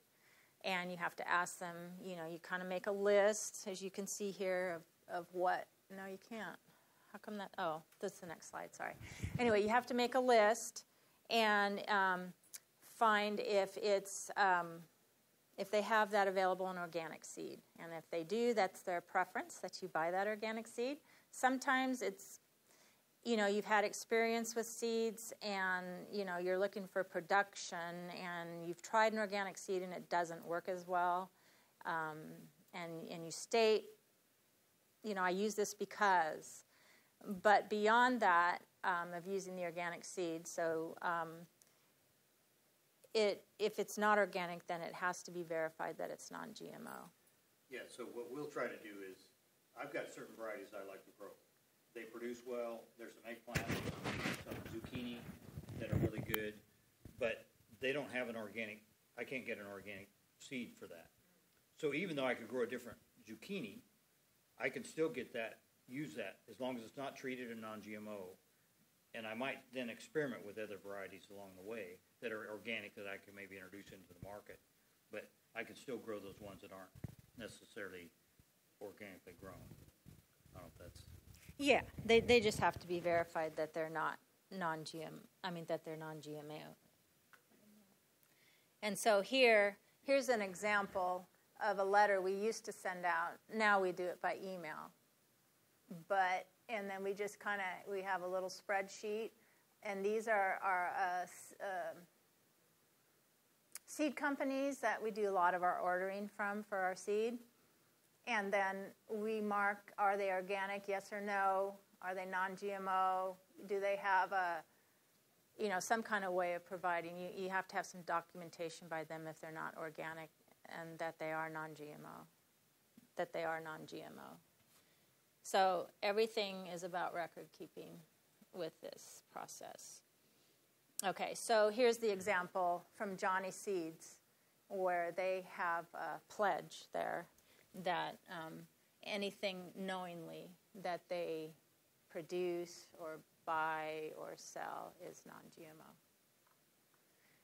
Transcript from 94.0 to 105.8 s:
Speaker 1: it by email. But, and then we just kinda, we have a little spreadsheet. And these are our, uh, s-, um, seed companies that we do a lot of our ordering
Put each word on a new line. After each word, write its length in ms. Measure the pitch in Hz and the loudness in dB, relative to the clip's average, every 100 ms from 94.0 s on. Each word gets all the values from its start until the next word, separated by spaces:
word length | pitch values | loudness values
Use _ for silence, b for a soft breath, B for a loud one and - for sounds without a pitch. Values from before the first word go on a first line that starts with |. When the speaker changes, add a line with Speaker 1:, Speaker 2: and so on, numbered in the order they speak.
Speaker 1:
it 180 | 180 - | -2 -2
by 140 | 185 160 | -2 -2
email. 480 | 190 185 156 151 160 _ _ _ _ _ _ _ _ _ - 175 160 | -6 -8 -8 -8 -12 _ _ _ _ _ _ _ _ _ -14 -10 0
But, 380 | 196 185 185 - _ - | 4 4 2 -4 _ -6
and 180 | 226 202 | -4 -2
then 160 | 190 | -2
we 80 | 196 | -2
just 260 | 196 208 - | -2 -4 -4
kinda, 260 | 214 202 185 175 - | -4 -2 -2 -4 -6
we 120 | 196 | -4
have 220 | 190 185 | -2 -2
a 40 | 180 | -2
little 220 | 185 185 | -2 -4
spreadsheet. 800 | 180 - 196 196 - 214 214 226 - b b b _ | -6 -2 0 -2 -6 -4 -4 -4 -10 b b b _
And 220 | 214 196 | -6 0
these 220 | 196 214 220 | 2 2 2
are 320 | 208 190 175 | 4 4 2
our, 260 | 196 185 175 - | 0 0 0 0
uh, 240 | 190 180 | 0 0
s-, 320 | 180 - - - | -4 -10 -18 -10
um, 380 | 202 190 165 160 180 _ _ _ _ _ _ _ _ _ _ _ _ _ _ _ _ - - | -6 -4 -6 -8 -16 _ _ _ _ _ _ _ _ _ _ _ _ _ _ _ _ -20 -10
seed 300 | - 302 240 | 0 0 2
companies 640 | 285 277 277 269 277 269 | 0 2 0 2 0 0
that 220 | 233 196 | 0 0
we 80 | 220 | 0
do 180 | 208 202 | 2 2
a 20 | |
lot 240 | 190 175 | 6 6
of 80 | 180 | 6
our 160 | 180 | 4
ordering 500 | 165 | 4